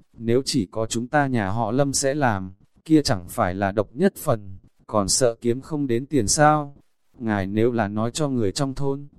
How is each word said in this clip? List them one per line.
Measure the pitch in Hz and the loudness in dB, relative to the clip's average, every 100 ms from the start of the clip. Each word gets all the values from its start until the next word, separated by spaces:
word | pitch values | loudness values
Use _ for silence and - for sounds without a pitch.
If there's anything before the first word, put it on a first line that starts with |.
| _ - | _ -6
nếu | 113 123 135 | 0 0 2
chỉ | 139 - | -2 -2
có | 110 113 | -4 -4
chúng | 113 123 | -4 0
ta | 151 139 | 0 2
nhà | 123 95 | 0 -2
họ | 110 107 | -2 0
Lâm | 127 143 | 0 0
sẽ | 135 135 | 0 -2
làm, | 147 127 98 95 95 _ _ - | 0 0 0 -4 -14 _ _ 2
kia | 156 | 2
chẳng | 139 95 87 | 4 -2 -2
phải | 120 95 95 | -2 -2 0
là | 98 | 0
độc | 107 98 117 | 0 -4 0
nhất | 190 - | -2 0
phần, | 151 113 98 98 - _ - | -2 -2 -4 -16 -20 _ -4
còn | 107 95 | -2 0
sợ | - 123 113 | 2 2 2
kiếm | 120 127 | -2 -2
không | - 151 135 | -4 -4 0
đến | 117 139 | -2 0
tiền | 143 101 | 0 2
sao? | 156 151 151 143 - _ _ _ - | 4 4 4 -2 -12 _ _ _ -8
Ngài | 113 101 95 | -2 -2 0
nếu | 107 120 | 2 2
là | 117 101 | 2 -2
nói | 104 117 | -2 -4
cho | 117 147 | -2 -2
người | 127 101 | 0 -2
trong | - 135 131 | 0 -4 -2
thôn, | 139 143 147 | -4 -4 -10